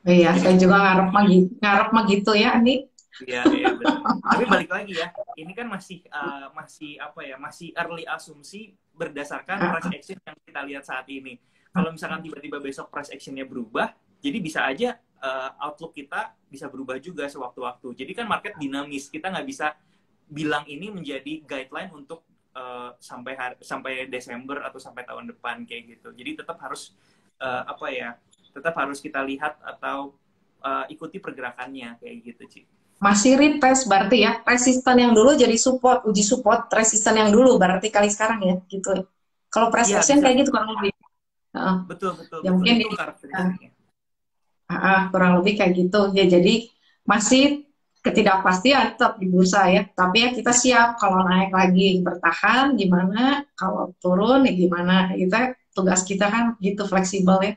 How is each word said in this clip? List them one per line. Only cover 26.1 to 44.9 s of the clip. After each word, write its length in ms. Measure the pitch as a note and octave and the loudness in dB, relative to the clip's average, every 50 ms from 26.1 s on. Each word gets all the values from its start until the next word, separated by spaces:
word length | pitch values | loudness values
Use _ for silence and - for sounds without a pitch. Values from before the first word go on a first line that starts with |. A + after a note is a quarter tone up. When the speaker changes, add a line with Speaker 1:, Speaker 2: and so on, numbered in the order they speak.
| A2+ | -20
Speaker 2:
Jadi 240 | A#2 B2 C#3+ D#3 D3+ | -16 -14 -14 -14 -14
tetap 160 | D3 - E3 - | -14 -16 -16 -16
harus, 340 | C#3+ B2+ C#3+ D#3 - - _ _ _ _ _ _ _ _ _ | -14 -14 -14 -14 -16 -20 _ _ _ _ _ _ _ _ _
eh, 260 | _ C3 C3 B2+ B2+ A#2 - | _ -10 -8 -8 -8 -10 -12
apa 220 | C#3+ - D3+ D3 | -14 -12 -10 -10
ya, 240 | C3+ B2+ A#2+ A#2+ A#2+ _ _ _ _ _ _ _ | -10 -8 -10 -12 -14 _ _ _ _ _ _ _
tetap 240 | _ C#3+ C#3+ E3 E3 D#3+ | _ -8 -8 -6 -4 -4
harus 240 | C#3 C#3 C#3+ C#3 | -6 -6 -8 -12
kita 200 | - D3+ D3+ C#3 | -12 -10 -8 -8
lihat 360 | C3+ C3+ C#3 C#3 D3+ D3+ D3+ _ | -6 -6 -6 -6 -8 -8 -8 _
atau, 520 | - - - _ - C3+ C3+ C#3 C#3 C#3 C#3 _ _ _ _ _ _ _ _ _ | -16 -18 -16 _ -10 -8 -8 -8 -10 -12 _ _ _ _ _ _ _ _ _ _
eh, 240 | - C3+ C3+ C3+ C3 - D#3 | -8 -6 -6 -6 -6 -8 -14
ikuti 240 | D#3 E3 D#3 - F#3+ | -16 -16 -16 -16 -14
pergerakannya 800 | - - C3+ C3+ B2+ B2 A#2+ - B2+ C3 C3+ C3+ B2 A#2 A#2+ A#2 | -14 -14 -12 -10 -12 -12 -10 -12 -14 -14 -14 -14 -14 -16 -16 _
kayak 180 | - A#2+ A#2+ A#2+ | -20 -20 -20 -18
gitu, 220 | A2+ A#2+ A2+ _ - | _ -20 -20 _ -20
Ci. 160 | - _ - _ _ _ _ _ _ _ _ | -20 _ -20 _ _ _ _ _ _ _ _
Speaker 1:
Masih 380 | F#3+ G3 G3+ G3+ - B3+ C4 C4+ | 2 2 2 4 6 6 6 6
retest 500 | C#4+ D4+ D4 - - C4 C4 C4 - G3+ | 6 4 4 4 4 4 4 4 2 2
berarti 400 | G3 G3 G3+ G3+ B3+ A#3 G3+ A3+ | 2 2 4 4 4 4 4 2
ya, 140 | A3+ - - | 0 -2 0
resisten 540 | - A#3+ A#3+ - C4+ B3 B3+ - C4 B3+ B3 | 0 0 2 2 2 2 2 2 4 4 4
yang 180 | A#3+ B3 A3+ | 6 6 6
dulu 160 | G#3+ A3 C4+ | 6 6 6
jadi 240 | D4+ B3 B3 A#3+ A#3 | 6 6 4 4 4
support, 480 | A3+ - C4 B3+ B3+ - B3 B3 B3 - | 2 2 0 0 2 2 2 2 2 0
uji 160 | A3 G3+ G3+ | 0 0 0
support 480 | G#3 - B3+ B3 - G#3 A3+ A#3+ - - | 2 0 0 0 2 2 2 2 0 -2
resisten 480 | - G#3+ A3 - - - - A#3 A3 | -2 0 0 2 0 2 2 2 2
yang 160 | A3 G#3+ G#3 | 4 4 6
dulu 240 | G#3 A#3 C4 C4 A3+ | 6 6 8 6 6
berarti 320 | F#3 F#3 F3+ F#3 F#3 A3 G#3+ | 6 4 2 2 0 -2 -2
kali 240 | - G#3 G#3 G#3 | 0 2 2 2
sekarang 320 | - - A3 A3 A3+ G#3+ F#3+ | 0 -2 -2 -2 -2 -2 0
ya, 120 | F3+ F3+ F3+ - _ | -2 -2 -2 -6 _
gitu. 380 | - F#3+ F#3 G3 F#3+ F3+ F#3+ _ _ _ _ _ _ _ _ _ | -12 -10 -4 -4 -4 -4 -6 _ _ _ _ _ _ _ _ _
Kalau 240 | - A3 A3+ A#3 | 0 0 0 2
price 160 | A3+ A3+ A#3 G3 | 2 0 0 2
Speaker 2:
Iya, 160 | G3 - - | 2 0 2
Speaker 1:
action 140 | - C#4 D4 | 4 4 4
Speaker 2:
bisa. 40 | D4 | 4
Speaker 1:
kayak 100 | B3+ B3+ B3+ | 4 4 4
gitu 80 | C#4 - | 2 2
kurang 180 | - G#3+ G#3+ A3 A3 | 0 -2 -2 -4 -6
lebih. 160 | G#3 G3+ G3 - _ _ _ _ _ _ _ _ _ _ _ | -4 -4 -6 -6 _ _ _ _ _ _ _ _ _ _ _
Heeh. 260 | - - E3+ F#3+ F#3 F#3 F#3 - | -10 -6 -2 -2 -2 -2 -4 -8
Speaker 2:
Betul, 240 | F3+ F3 G3 F#3+ F3 - | -12 -8 -6 -8 -8 -8
betul, 200 | - - - D#3+ - | -14 -16 -16 -8 -4
Speaker 1:
Ya, 60 | F#3 | 0
Speaker 2:
betul. 40 | F#3 | 0
Speaker 1:
mungkin 200 | F#3 F#3 A#3 A#3 | 2 2 2 2
Speaker 2:
Itu 120 | A3+ G#3+ G#3+ | 2 0 -2
Speaker 1:
di-, 80 | - - | -4 -6
Speaker 2:
karakteristiknya. 720 | D#3+ D3+ - _ - C#3+ - E3+ F#3 F#3 F3+ - - _ _ _ _ _ _ _ _ _ _ _ _ _ _ _ _ _ _ _ _ _ | -8 -10 -10 _ -20 -12 -8 -4 -4 -4 -6 -6 -14 _ _ _ _ _ _ _ _ _ _ _ _ _ _ _ _ _ _ _ _ _
Speaker 1:
heeh, 300 | F3+ - - F#3 | -6 -2 2 2